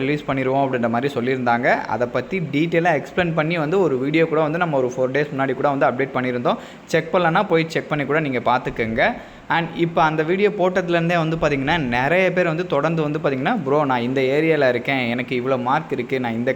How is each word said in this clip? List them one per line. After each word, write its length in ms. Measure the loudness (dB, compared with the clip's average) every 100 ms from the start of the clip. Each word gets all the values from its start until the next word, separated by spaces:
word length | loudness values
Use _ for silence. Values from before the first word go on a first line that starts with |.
ரிலீஸ் 240 | 0 -2 -2
பண்ணிடுவோம் 340 | -2 0 2
அப்படின்ற 260 | 0 0 0 0
மாதிரி 180 | -2 -2
சொல்லியிருந்தாங்க. 500 | -2 0 0 2 2 0 -2 -2
அதை 120 | -2 -2
பத்தி 240 | -4 -4 -2 0
டீட்டெயிலாக 440 | 0 2 2 2
எக்ஸ்பிளைன் 340 | -2 -2 0 0
பண்ணி 180 | 0 0 0
வந்து 140 | 2 2
ஒரு 120 | 2
வீடியோ 220 | 2 2 2
கூட 100 | 2 0
வந்து 160 | 0
நம்ம 140 | 0 0
ஒரு 100 | 0 0
ஃபோர் 200 | 0 0
டேஸ் 180 | -2 -2
முன்னாடி 200 | -2 0
கூட 80 | 0 2
வந்து 140 | 2
அப்டேட் 260 | 2 -2 -2
பண்ணியிருந்தோம். 420 | -2 -2 -2 -2 -6 -18 -2
செக் 200 | -2 0
பண்ணலன்னா 300 | 2 2 2 2
போய் 180 | 2 2 -2
செக் 160 | -2
பண்ணி 120 | -4 0
கூட 80 | 0
நீங்க 220 | 0 -2 0
பார்த்துக்கங்க. 520 | 0 0 -4 -2 0 0 -2 -10 -14 -4 -2
And 120 | -2 -2
இப்ப 140 | -2 2
அந்த 180 | 2 2 0
வீடியோ 200 | 2 2 2
போட்டதுலேருந்தே 580 | 0 0 0 0 2 0
வந்து 200 | 0 0
பார்த்திங்கன்னா 340 | 0 0 0 0 0 0
நிறைய 380 | 2 2 2 2
பேர் 140 | 0
வந்து 120 | 0 -2
தொடர்ந்து 340 | 0 0 0 -2
வந்து 140 | -2
பார்த்திங்கன்னா, 340 | -2 0 -2 -2 0
"ப்ரோ 140 | 0 2
நான் 200 | 0 0
இந்த 140 | 0 2 2
ஏரியால 340 | 2 4 4
இருக்கேன், 320 | 2 0 -2 -2
எனக்கு 200 | -2 -4 -4
இவ்வளோ 180 | -2 -2 0
மார்க் 240 | -2 -2
இருக்கு, 280 | -6 -2 -2
நான் 140 | -2 -2
இந்த 120 | -2